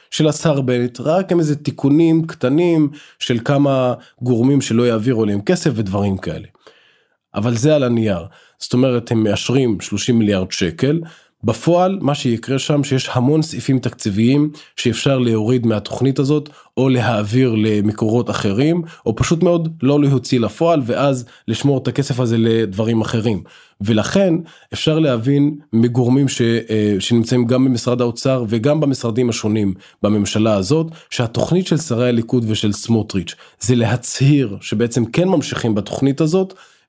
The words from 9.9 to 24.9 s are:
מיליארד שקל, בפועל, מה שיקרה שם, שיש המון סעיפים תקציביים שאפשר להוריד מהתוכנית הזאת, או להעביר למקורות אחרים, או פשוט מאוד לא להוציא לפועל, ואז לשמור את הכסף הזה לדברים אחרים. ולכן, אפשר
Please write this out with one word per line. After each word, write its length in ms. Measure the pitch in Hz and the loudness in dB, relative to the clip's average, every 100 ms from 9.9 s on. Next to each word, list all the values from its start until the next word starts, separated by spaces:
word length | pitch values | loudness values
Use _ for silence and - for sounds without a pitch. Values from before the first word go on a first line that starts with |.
| 101 - 117 | -4 0 2
מיליארד 320 | 104 98 90 | 2 0 -2
שקל, 480 | - 90 165 131 165 160 - _ _ | -2 -4 0 -2 -2 -6 -16 _ _
בפועל, 540 | 107 - - 175 185 196 | -4 -2 2 2 2 0
מה 140 | 131 143 | -2 -2
שיקרה 440 | 127 117 - 135 | -2 -2 -2 -4
שם, 240 | - 147 | -2 -2
שיש 260 | 139 131 - | 0 -2 -2
המון 280 | 127 123 156 | 0 2 2
סעיפים 380 | 160 - - 131 | 0 -4 -2 -2
תקציביים 720 | 120 - 110 101 113 143 151 151 - - | -2 -6 -4 0 2 2 0 -4 -14 -6
שאפשר 440 | 123 113 147 135 | -2 0 0 0
להוריד 460 | 120 110 107 127 113 | 0 0 0 0 0
מהתוכנית 540 | 104 98 - 131 135 | -2 -4 -2 -2 0
הזאת, 300 | 139 151 143 - _ - | 0 -2 -4 -14 _ -2
או 120 | 131 | 0
להעביר 640 | 123 113 110 104 123 131 110 | 2 0 -2 0 0 2 2
למקורות 720 | 110 104 104 104 110 120 - | 0 0 0 -2 0 0 -2
אחרים, 520 | 104 110 98 147 175 160 - - | -4 -2 0 0 0 -4 -8 -6
או 100 | 107 | -4
פשוט 280 | - 165 | 0 2
מאוד 260 | 175 175 160 160 | 2 2 -2 -2
לא 200 | 127 147 | 0 2
להוציא 380 | 143 131 127 127 | 2 0 0 0
לפועל, 420 | 107 - 165 165 120 | 0 0 0 0 0
ואז 400 | 98 139 127 120 - - | -2 0 -2 -6 -12 -8
לשמור 300 | 110 143 135 | -2 0 0
את 100 | 131 | -2
הכסף 320 | 131 139 120 | -2 -2 -2
הזה 180 | 123 117 | 0 2
לדברים 640 | 113 113 107 95 113 113 | 2 2 0 -2 0 0
אחרים. 420 | 107 117 110 92 - - - - | 0 -2 0 -2 -6 -20 -20 -8
ולכן, 520 | 101 107 101 196 196 160 165 - _ | 0 2 2 2 2 0 -4 -16 _
אפשר 260 | - - | -4 0